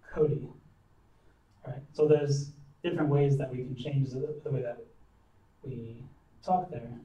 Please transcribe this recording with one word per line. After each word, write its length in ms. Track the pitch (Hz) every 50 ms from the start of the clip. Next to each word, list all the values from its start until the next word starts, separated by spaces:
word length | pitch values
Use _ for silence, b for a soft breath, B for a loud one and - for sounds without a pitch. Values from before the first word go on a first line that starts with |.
| _ -
Cody. 360 | - 160 151 143 - - - - - - _ - _ _ _ _ _ _ _ _ _ _ _ - _ _ _ _ _ _ -
All 80 | 131
right, 100 | 123 135 139 -
so 140 | - - 151
there's 460 | 151 151 147 143 143 143 139 - - - - - - - _
different 260 | - 175 165 165 151 143
ways 280 | 139 143 143 139 139 131
that 120 | 139 127
we 80 | 127 123
can 180 | 127 123 127
change 340 | 117 - 147 139 135 131 123
the, 240 | 123 131 147 151 151 - -
the 60 | 147
way 120 | 131 127
that 160 | - - 123 - - - - - - _ _ _ _ _ _ - _ _ _ _
we 420 | - 135 120 117 117 113 117 117 139 139 - - _ _ - - -
talk 260 | - 185 180 180 -
there. 300 | 156 147 117 120 120 117